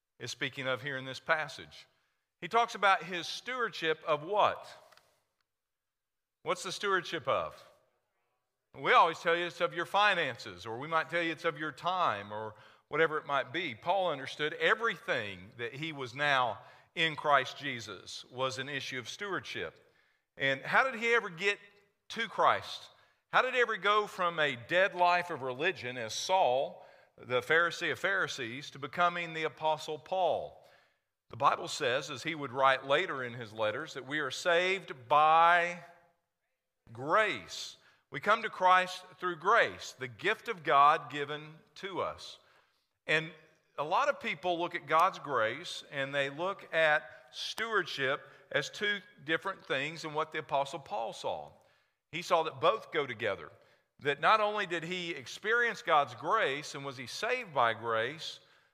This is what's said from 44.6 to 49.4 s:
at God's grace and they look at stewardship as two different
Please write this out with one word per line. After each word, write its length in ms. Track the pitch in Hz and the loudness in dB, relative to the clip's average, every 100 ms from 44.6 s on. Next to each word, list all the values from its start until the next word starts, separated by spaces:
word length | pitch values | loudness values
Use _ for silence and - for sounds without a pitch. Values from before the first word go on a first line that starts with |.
| 170 | -2
at 120 | 165 143 | -4 2
God's 320 | 160 185 175 | 4 4 2
grace 640 | 147 127 110 135 170 - - | -2 0 0 -2 -10 -12 -8
and 220 | 147 139 | -6 -2
they 160 | 143 139 | -2 -2
look 420 | 139 185 196 - | -2 -4 -4 -2
at 300 | 160 160 151 - - - | 2 4 4 0 -20 -18
stewardship 880 | - - - 226 214 160 - 135 147 - - _ | -10 -8 -6 0 0 0 -2 -2 -2 -6 -20 _
as 180 | 143 143 | -4 -4
two 280 | - 208 202 - _ | -4 -2 -2 -8 _
different 400 | 143 165 | -4 -2